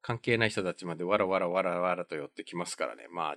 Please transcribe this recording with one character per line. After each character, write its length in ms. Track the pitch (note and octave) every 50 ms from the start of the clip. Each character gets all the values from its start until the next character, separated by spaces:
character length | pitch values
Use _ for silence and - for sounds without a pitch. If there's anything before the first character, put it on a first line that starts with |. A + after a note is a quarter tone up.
関 180 | - - A#2 A#2+
係 180 | - B2 A#2
な 80 | A2 A2+
い 40 | G#2+
人 140 | - A2 F#2+
た 100 | F2+ E2+
ち 120 | - -
ま 100 | F2 E2
で 80 | D#2+ F2
わ 140 | F2+ G2+
ら 100 | G#2 G2+
わ 120 | F#2 F#2+ F#2+
ら 100 | F#2 F2
わ 120 | F2 F#2+
ら 180 | F#2+ F2+ F2 F2
わ 160 | F2+ F2+ F2+
ら 100 | F2 E2+
と 100 | - E2
寄 100 | D2+ C#2+
っ 40 | C#2+
て 140 | _ - D#2+
き 120 | - -
ま 100 | F2 F2
す 120 | - -
か 100 | - E2
ら 80 | B1+ A1
ね。 120 | A1 - -
ま 200 | F2 E2+ E2 D2+
あ、 40 | D2